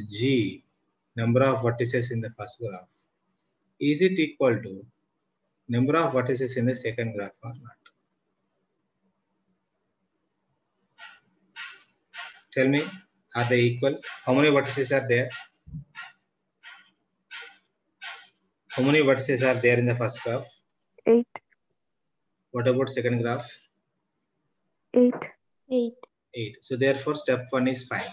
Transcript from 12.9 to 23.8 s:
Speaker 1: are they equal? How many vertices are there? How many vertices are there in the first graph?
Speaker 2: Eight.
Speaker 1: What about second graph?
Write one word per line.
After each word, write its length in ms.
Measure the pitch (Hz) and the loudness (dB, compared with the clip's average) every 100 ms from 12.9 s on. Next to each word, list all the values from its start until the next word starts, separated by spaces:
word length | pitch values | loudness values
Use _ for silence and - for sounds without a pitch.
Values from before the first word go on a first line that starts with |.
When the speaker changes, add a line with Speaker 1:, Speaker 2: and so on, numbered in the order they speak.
| - - _ _ 120 | -8 -20 _ _ -2
Speaker 1:
are 120 | 120 | 2
they 120 | 123 | 4
equal? 400 | 120 120 135 147 - - | 4 2 -2 -2 -8 -8
How 100 | - | 0
many 140 | 131 151 | 4 6
vertices 420 | 139 131 139 127 | 4 2 -2 0
are 160 | 139 120 | 0 2
there? 240 | 120 123 - - _ - 151 - - - - _ _ _ _ - - _ _ _ _ _ - - - _ _ _ _ - - - _ _ _ _ | 0 0 -6 -18 _ -16 -16 -16 -18 -20 -20 _ _ _ _ -20 -20 _ _ _ _ _ -20 -20 -20 _ _ _ _ -18 -18 -20 _ _ _ _
How 160 | - | 0
many 160 | 131 151 | 2 4
vertices 440 | 139 127 120 127 131 | 4 2 2 0 2
are 120 | 123 | 4
there 180 | 120 120 | 4 4
in 80 | 120 | 2
the 80 | |
first 260 | 120 113 - | 0 -4 -4
graph? 240 | - 120 - _ _ _ _ _ - | -6 -6 -8 _ _ _ _ _ 4
Speaker 2:
Eight. 360 | 226 240 - - _ _ _ _ _ _ _ _ _ _ | 4 4 -8 -20 _ _ _ _ _ _ _ _ _ _
Speaker 1:
What 160 | 127 120 | -2 2
about 220 | 127 127 | 2 0
second 320 | - 120 120 | -2 -2 -2
graph? 280 | 117 127 - - _ _ | -2 -4 -8 -18 _ _